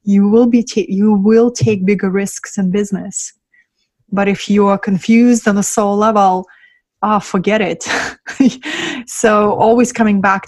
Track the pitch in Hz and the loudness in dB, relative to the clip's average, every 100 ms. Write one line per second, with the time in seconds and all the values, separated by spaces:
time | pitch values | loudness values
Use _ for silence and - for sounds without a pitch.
0 | 208 196 202 220 247 240 226 - - 190 | 0 2 4 4 4 2 0 -4 -4 0
1 | 214 208 196 226 240 240 233 208 185 202 | 2 2 4 4 2 0 -2 0 0 0
2 | 196 190 196 - - - 185 196 202 180 | -2 -4 -4 -8 -12 -4 -2 -2 -4 -6
3 | 190 - - - _ _ _ _ _ _ | -8 -12 -12 -14 _ _ _ _ _ _
4 | _ 190 202 196 - 202 202 196 202 190 | _ -4 -2 -2 0 2 2 0 -2 -2
5 | - 226 240 233 - 202 190 - 202 202 | 2 4 4 2 0 0 0 -2 0 0
6 | 214 214 196 185 185 _ _ _ _ _ | 0 2 2 0 -6 _ _ _ _ _
7 | 208 214 - 196 180 214 185 165 - - | -2 -2 -2 -4 0 0 -2 -4 -6 -6
8 | - - - - 269 - 302 320 339 285 | -8 -12 -8 0 0 0 -8 -8 -8 -10
9 | 240 - 226 208 208 - 220 233 247 - | -12 -2 0 2 2 2 2 2 2 0
10 | 214 202 196 196 | 0 2 0 -2